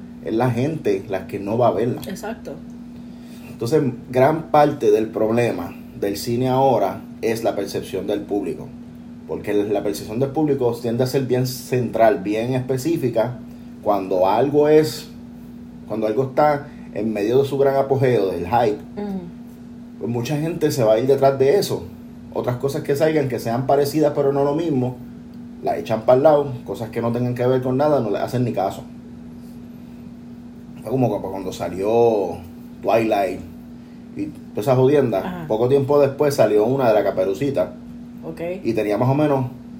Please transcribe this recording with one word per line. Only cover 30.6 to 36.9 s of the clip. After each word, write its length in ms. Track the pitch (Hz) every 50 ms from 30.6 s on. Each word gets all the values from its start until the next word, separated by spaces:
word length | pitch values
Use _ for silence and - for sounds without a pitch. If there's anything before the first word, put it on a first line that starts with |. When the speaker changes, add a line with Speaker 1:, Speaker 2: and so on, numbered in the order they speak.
| - - - -
Speaker 1:
Fue 80 | - 110
como 180 | 127 135 127 110
cu-, 220 | 104 95 - 92
cuando 220 | 95 98 92 92
salió 840 | - - 90 85 87 92 98 107 117 117 117 117 110 101 92 87 85 - - - - - - - - -
Twilight 580 | - 98 107 113 110 110 107 101 98 92 92 - - - - - - - - - - - - - - - -
y 100 | - -
toda 340 | - - - - - - -
esa 140 | 104 135 127
jodienda, 420 | 127 131 135 151 147 127 117 101 92
Speaker 2:
Ajá. 240 | 92 92 90 85 80 -
Speaker 1:
poco 200 | 110 107 120 123
tiempo 320 | 139 139 131 127 147 147
después 340 | 143 135 127 - 147 143 139
salió 300 | - 113 107 104 104 107
una 220 | 120 135 139 127
de 60 | 113